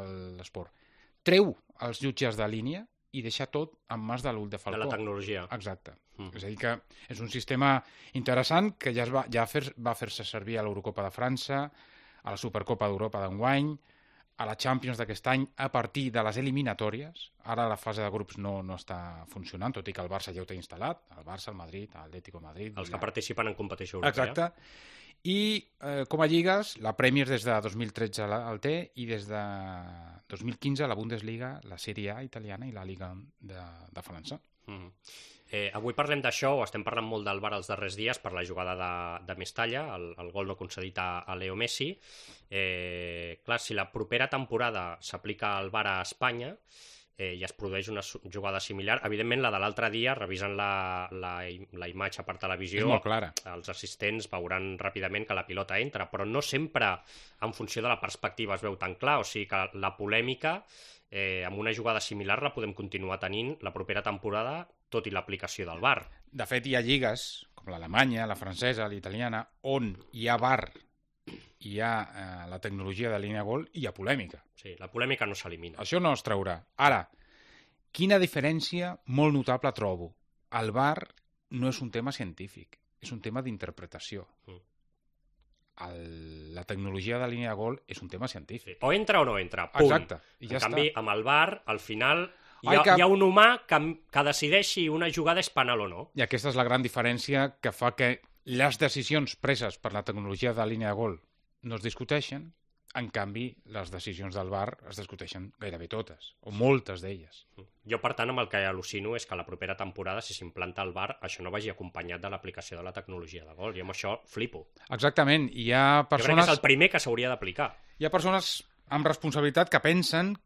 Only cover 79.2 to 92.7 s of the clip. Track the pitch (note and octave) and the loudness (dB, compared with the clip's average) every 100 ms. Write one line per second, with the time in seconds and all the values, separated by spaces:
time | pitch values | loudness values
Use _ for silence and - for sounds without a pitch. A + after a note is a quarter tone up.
79.2 | D3+ C#3+ C3 B2+ C#3 - G#2 F2+ E2+ - | 6 6 4 2 2 0 0 -2 -6 -14
80.2 | _ _ _ A2+ A2 A2 C#3 D#3 - _ | _ _ _ -2 0 2 2 2 -4 _
81.2 | _ _ _ B2+ B2+ B2+ B2 A2+ B2 C#3+ | _ _ _ -2 -2 -2 -4 -4 -4 -4
82.2 | G2 D#2+ G2 - F2 - _ _ - A#2 | -8 -8 -14 -16 -20 -20 _ _ -12 -10
83.2 | A2 A#2 C3 G#2 - - F2 F#2 - G2+ | -6 -6 -4 -6 -8 -10 -14 -14 -10 -12
84.2 | F2 _ - F2+ - _ _ _ _ _ | -12 _ -20 -20 -20 _ _ _ _ _
85.2 | _ _ _ _ _ - F2+ F2 E2+ E2 | _ _ _ _ _ -14 -12 -10 -12 -12
86.2 | D#2+ D#2+ D#2 E2+ F2 G2 G2 F#2+ F#2+ A#2+ | -12 -14 -12 -12 -8 -6 -4 -4 -2 -2
87.2 | B2 A#2+ A#2+ G#2 A2+ C3+ - - F2+ - | -2 -4 -4 -2 -2 -4 -8 -14 -10 -8
88.2 | F2+ - D2 A#2 - F2+ B2+ F#3 G#3+ G3 | -8 -8 -10 -12 -12 -2 2 4 6 6
89.2 | C3 G#2 F2+ - E2+ C#3 C#3+ D#3 E2+ E2+ | 6 4 0 -2 0 6 8 8 4 -8
90.2 | - _ A#2 B2 A2 D3 D3+ A2+ A2 G#2 | -12 _ -6 0 2 4 2 2 2 2
91.2 | A2 D3 D#3+ - - G#2+ - G#2+ B2+ E3 | 6 6 6 4 -2 -4 -2 2 4 4
92.2 | F3+ - - - - | 2 -8 -20 -4 6